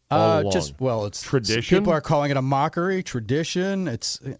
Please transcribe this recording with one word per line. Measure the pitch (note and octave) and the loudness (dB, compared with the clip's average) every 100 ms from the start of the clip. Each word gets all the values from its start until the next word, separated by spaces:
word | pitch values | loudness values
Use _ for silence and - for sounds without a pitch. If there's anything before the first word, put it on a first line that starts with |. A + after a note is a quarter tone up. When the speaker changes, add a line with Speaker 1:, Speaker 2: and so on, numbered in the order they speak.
| _ | _
Speaker 1:
all | D3+ E3 D#3+ | 2 4 2
Speaker 2:
Uh, | |
Speaker 1:
along? | G2+ | 2
Speaker 2:
just, | F#2+ G#2+ C#2 | 0 -2 -4
well, | C3 A2+ | -2 0
it's | G#2 - | -4 -6
Speaker 1:
Tradition? | - C3+ G#2+ A2+ - F#3 | -2 0 2 0 2 2
Speaker 2:
people | G3+ | 4
are | D#3 | 0
calling | - D#3 D3 | 2 2 2
it | C3+ | 0
a | |
mockery, | C3+ C3+ D#3 F3 F3+ F#3 | 2 2 0 0 -2 -2
tradition. | F3 B2 G#2+ C#3+ E3 F3+ F#3+ G3 F3 | -4 -6 -2 -2 0 -2 -2 -2 -4
It's, | A#2 - - C#3 | -4 -6 -8 -10